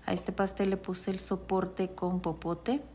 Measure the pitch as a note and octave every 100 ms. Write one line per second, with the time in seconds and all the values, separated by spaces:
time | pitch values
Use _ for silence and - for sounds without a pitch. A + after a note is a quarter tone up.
0 | - F3+ - F#3+ G3 - G3 F#3+ - F#3
1 | - F#3 - F#3 - F#3+ F#3 - F#3 -
2 | F3+ F3+ F3 D#3+ E3 E3+ - C#4+ -